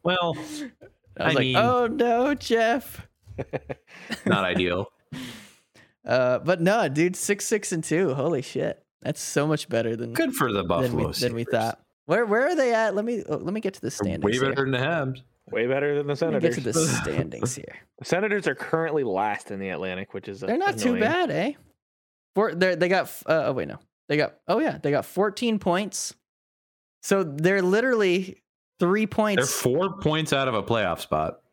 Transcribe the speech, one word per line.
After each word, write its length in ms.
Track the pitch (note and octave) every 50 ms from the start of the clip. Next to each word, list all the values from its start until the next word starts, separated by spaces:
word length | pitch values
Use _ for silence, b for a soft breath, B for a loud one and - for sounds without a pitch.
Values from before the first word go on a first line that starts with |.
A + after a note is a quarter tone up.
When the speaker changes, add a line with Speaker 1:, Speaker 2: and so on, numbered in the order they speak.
| -
Speaker 1:
Well, 340 | F3 F3+ F3+ F3 E3+ D#3
Speaker 2:
I 20 | D#3
was 240 | D#3 D4+ D4+ D4+ D4 B3 - _ - - _ _ _ _ - -
Speaker 1:
I 40 | - D#3+
Speaker 2:
like, 80 | D#3 C3+
Speaker 1:
mean, 160 | - C3 C3
Speaker 2:
"Oh 300 | F#3 A3 A#3+ B3+ B3 A#3+
no, 460 | A3+ A#3 - A#3 A#3+ A#3 A#3 B3+ D4 C#4+
Jeff." 720 | - - - A3+ A3+ A3+ A3+ A#3 C4+ - - - - - - _ _ _ - -
Speaker 1:
<laughs> 880 | - C3+ - - C3+ - - - _ _ _ - - - - A3 - -
not 200 | - - G2+ F#2+
ideal. 420 | F2+ F2+ F#3 F3+ F2 F2 F#2 G2+ - _ _ _ _ B C3 B A#2+ A#2 B B B B B B B B B B B B B _
Speaker 2:
Uh, 340 | - A#2 C3 B2+ B2+ B2+ G#2+
but 220 | - D3+ F#3 E3+
no, 260 | E3 F#3 G#3 A#3 G3+
dude, 300 | D3 C3+ D3+ E3+ F3+ F#3
six 280 | - - - G3+ G3 -
six 280 | - A3+ G#3 G3+ - F#3
and 100 | D#3+ D#3+
two. 300 | - D#3 E3 F#3+ D#3 B2+
Holy 280 | C#3+ C3 E3 E3+ B2+
shit, 400 | C#3 - - B2+ - - - _ _ _ _ _
that's 180 | - - D#3 -
so 260 | - - - C#3+ C#3+
much 220 | D#3 D#3 D3 -
better 300 | - A#2+ A#2 A2+ A2+ A#2
than 160 | A2+ A#2+ A#2 A#2
Speaker 1:
Good 200 | - E4 D4 -
for 160 | - D3 A#2+ G2+
the 60 | G2
Speaker 2:
than 80 | F2+ F2
Speaker 1:
Buffalo 380 | F2 E2 B2+ B2 A#2+ - -
Speaker 2:
we, 60 | D#2+ E2
than 200 | - A#2+ B2 A#2
we 60 | A#2 A#2+
Speaker 1:
Sabres. 40 | -
Speaker 2:
thought. 280 | - A2+ A2 A2+ - _ _ _ _ _ _
Where, 200 | - E3 A3 A#3+
where 220 | G#3+ G3+ A3+ C4
are 80 | D#4 F4+
they 180 | D#4 C4+ A#3+ A#3
at? 220 | A3 A3 G#3+ F#3+
Let 80 | G3+ G#3+
me, 180 | A#3 B3 A3 -
oh, 80 | - D3+
let 180 | - - D#3+ G3+
me 60 | A3
get 140 | - F#3 -
to 80 | -
the 60 | -
Speaker 1:
They're 40 | -
Speaker 2:
standings 320 | - - G2+ F#2 D#2+ D#2 G#2
Speaker 1:
way 80 | G2+ A2+ B2+
better 60 | C3+ C3+ C3
Speaker 2:
here. 160 | C3+ C3+ C3+
Speaker 1:
than 0 |
the 60 | C3
Habs. 440 | B2 C3 D3+ E3+ D#3+ C#3 C3 C3 - - _ _ _ _ -
Speaker 3:
Way 160 | - G#2+ A#2
better 280 | B2 C3 C#3 C#3+ D3 D3
than 100 | D3 C#3+
the 60 | C#3+ C#3+ C3+ E3
Speaker 2:
Let 80 | E3 D3+
me 40 | C3+
get 140 | - E3+ -
to 80 | -
Speaker 3:
Senators. 120 | B2+ A2+ A#2+
Speaker 2:
the 120 | E3 D#3+
Speaker 1:
<laughs> 160 | D#3 B2 A2+ - -
Speaker 2:
standings 440 | C#2+ D#2+ E2 D#2+ - - - B2+ -
here. 200 | - - - - - - _ _ -
Speaker 3:
The 60 | -
Senators 420 | - E3 F3+ G#3 G#3+ G3+ G3+ E3
are 80 | D#3+ C3+
currently 480 | - - - - D#3+ E3 D#3+ D3+ D3+ C3+
last 480 | A2+ F#2 F#2 G#2 G#2+ G#2 - - -
in 80 | G2+ F#2+
the 100 | G2 F#2+
Atlantic, 440 | F2+ D2 F#2 F#2+ F2+ F#2 G2 _ -
which 160 | G2 - -
is 100 | G2 -
Speaker 2:
They're 180 | - F#2 A3+
not 200 | E4 F#4+ G4+ F#4+
too 180 | - - B3+ A#3+
Speaker 3:
annoying. 60 | A#3
Speaker 2:
bad, 300 | G#3+ A#3+ D#4+ F4+ F4+ C4+
eh? 200 | D3 D#3+ F#3 C#4 C#4+ - _ _ _ _ _ _ _ _ _ _ _ _ _ _ _
Four, 200 | F#3 G#3+ G#3+ D#3
they're, 220 | E3+ F#3 F#3 F3+
they 100 | D#3+ F3
got, 200 | F3 F#3+ F#3 C#3 - - - -
uh, 180 | - D#3+ D#3+ C#3+
oh 40 | - C3+
wait, 140 | B2 E2
no, 120 | - - - _ _ _ _ _
they 80 | - D3
got, 200 | D3+ D3 - - _ _
oh 120 | - F3+ A#3
yeah, 180 | D#4+ C#4 C3+
they 140 | - - -
got 120 | D3 C3+ -
fourteen 540 | - - F#3 G3+ G#3+ G3 - B3 A#3 A3 G3
points. 540 | - F#3 E3+ F#3 G#3+ F#3 - - - - - _ _ _ _ _ _ _ _ _ _ _ _ _ _ _ _ _
So 220 | - - G3 G3 F#3
they're 380 | D#3 C#3 D3 D#3+ F#3 G3 G3
literally 800 | F#3 F3+ F#3+ A3 A#3+ C4 B3 A3 G#3 F#3 F3 F#3+ F#3 F#3 - _ _ _ _ _ _ _ _ _
three 260 | F3+ F3 G3 G#3+ A3
Speaker 1:
They're 20 |
Speaker 2:
points. 520 | - - - G#3+ G#3+ G3+ F3+ C3 C3 - -
Speaker 1:
four 360 | - B2+ B2 D#3+ F#3 F#3+ -
points 360 | - - D3 D3+ D#3 D#3 D3+ C#3+
out 140 | C3+ C3+
of 60 | C3 A#2
a 80 | G#2
playoff 380 | G2 - A2+ A2+ G2+ F2+ E2 -
spot. 400 | - - - D#2 D#2 - - - _ _